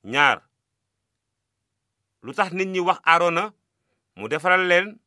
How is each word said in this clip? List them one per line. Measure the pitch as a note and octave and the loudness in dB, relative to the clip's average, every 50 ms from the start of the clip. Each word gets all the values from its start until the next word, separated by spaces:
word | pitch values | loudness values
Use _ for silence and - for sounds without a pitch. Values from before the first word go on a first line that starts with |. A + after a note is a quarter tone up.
| _ | _
Ñaar. | G2 A#2+ C#3+ D3 C3+ A2+ - _ _ _ _ _ _ _ _ _ _ _ _ _ _ _ _ _ _ _ _ _ _ _ _ _ _ _ _ _ _ _ _ _ _ _ _ | -6 0 2 2 2 2 -2 _ _ _ _ _ _ _ _ _ _ _ _ _ _ _ _ _ _ _ _ _ _ _ _ _ _ _ _ _ _ _ _ _ _ _ _
Lu | - A#2+ - | -20 -14 -6
tax | - G3+ F#3 E3+ | -6 -6 -4 -4
nit | F#3+ F#3+ | -6 -6
ñi | F#3+ F#3 F#3 | -4 -4 -4
wax | F3 F3+ F3 - _ | -2 -2 -2 0 _
Aarona | E3 E3 E3+ F3 F3 E3 E3+ G3+ G#3+ _ _ _ _ _ _ _ _ _ _ _ _ _ | 2 4 4 4 2 2 -2 -4 -6 _ _ _ _ _ _ _ _ _ _ _ _ _
mu | F2+ G2+ A2 | -14 -8 -8
defaral | C#3+ D#3 D#3 F3+ F3+ F#3 F#3 | -8 -4 0 2 2 2 2
leen | F3+ F3 F3+ F#3+ G#3+ G#3+ _ _ | 2 2 2 0 -2 -12 _ _